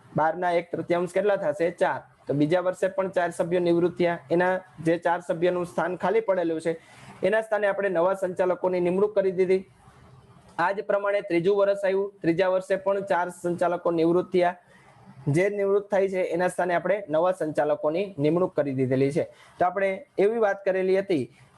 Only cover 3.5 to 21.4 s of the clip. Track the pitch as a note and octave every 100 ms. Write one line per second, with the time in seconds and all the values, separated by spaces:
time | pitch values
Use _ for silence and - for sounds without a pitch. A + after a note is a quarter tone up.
3.5 | F3+ F3 E3+ F3 E3+ F3 E3+ - E3+ F3+
4.5 | F#3 - - E3 E3+ F3 F3 F3 E3+ F3
5.5 | F3+ F3 - E3 F3+ F3+ A3 A3 F#3 E3+
6.5 | D#3+ E3 E3 - - - - F#3 G#3+ A3
7.5 | G#3 G3+ G3 G3+ E3+ F3 F#3+ F#3 F3+ F#3
8.5 | F3 F#3 F3+ F3 F#3 G#3 G#3 G3 F3+ F#3
9.5 | F#3+ F#3 _ - - - - - - -
10.5 | - F3 G3+ - G3+ G3+ G3+ G3+ E3+ E3+
11.5 | G3+ G3 G3+ G3 F#3+ G3+ - D#3+ E3 F#3
12.5 | F#3 F#3 F#3+ F#3+ G3+ G3 F3 F3+ F3+ F3
13.5 | F3 F3 F3 F3 E3+ E3 F3 F3+ F#3 F3
14.5 | F3 _ - - - - - - D3 G3+
15.5 | G3+ G3 G3+ G3+ G3 G3 F#3 F3+ E3+ F3+
16.5 | - F3+ E3+ - G#3 E3+ D#3 F3+ F#3 D#3
17.5 | D3+ D3+ D3 D3+ E3 G3+ F#3+ D3+ E3+ F3+
18.5 | - C#3+ C3 B2+ C3 C#3 D3+ B2 - -
19.5 | - F3 F#3 G3 F#3+ - - G3 A#3 G#3
20.5 | G3 - F#3 F#3 F#3+ G3 E3 A#2 -